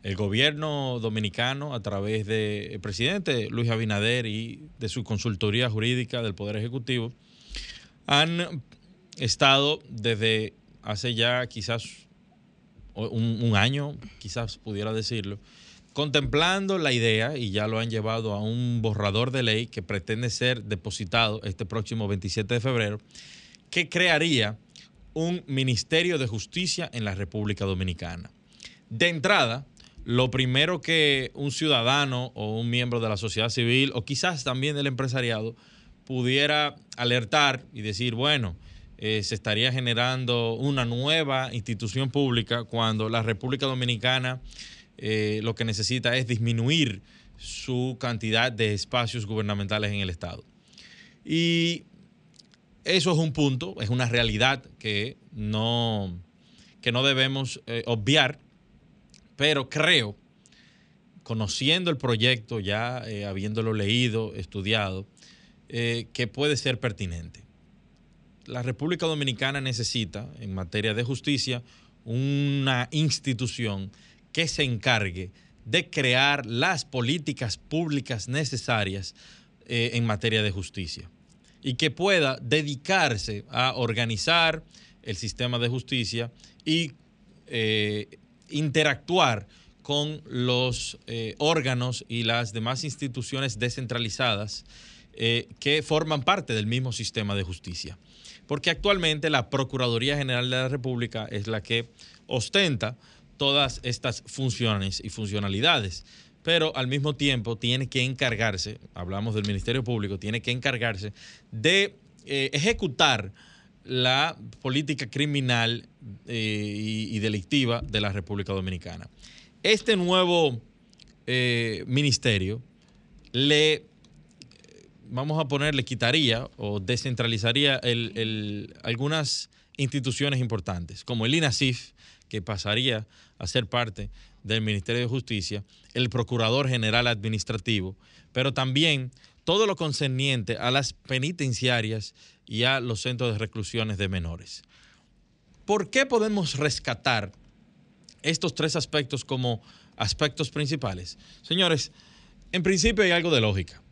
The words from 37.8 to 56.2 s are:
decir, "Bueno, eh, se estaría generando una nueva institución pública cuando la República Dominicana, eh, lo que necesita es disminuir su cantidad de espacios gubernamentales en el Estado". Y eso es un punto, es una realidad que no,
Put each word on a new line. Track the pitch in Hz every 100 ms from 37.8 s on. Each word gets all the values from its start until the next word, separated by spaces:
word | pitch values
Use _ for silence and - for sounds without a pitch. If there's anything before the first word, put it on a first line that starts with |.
decir, | 107 101 123
"Bueno, | 113 139 147 104 82 - - - -
eh, | 107 107
se | 98
estaría | 110 - 107 123
generando | 127 123 117 123 131 123 120 117
una | 113 135 139
nueva | 120 120 139 160 147 131 131
institución | 117 98 107 113 113 135
pública | 143 139 117 113 120
cuando | 110 117 113 110 110
la | 113
República | 110 98 127 131 135
Dominicana, | 131 123 117 123 131 127 131 - - - - - -
eh, | 113 110 107 107
lo | 113
que | 107
necesita | 113 101 107 127 120 127
es | 120
disminuir | 117 117 113 120 165 131 95 - - - -
su | - - - 123 127 120
cantidad | 123 117 113 110 123
de | 110 110
espacios | 104 - 127 107 123 104
gubernamentales | 107 104 104 101 107 104
en | 101
el | 95
Estado". | 85 87 95 - _ _ - - - - _
Y | - 160 170 170 165 170 - - - _ _ _ - _ _ _
eso | - 185 180
es | 160
un | 160
punto, | 135 143 131 170 190
es | 107
una | 123 123
realidad | 120 117 107 127 135 - -
que | 110 104 113 - _
no, | - 104 107 113 120 117 107 95 90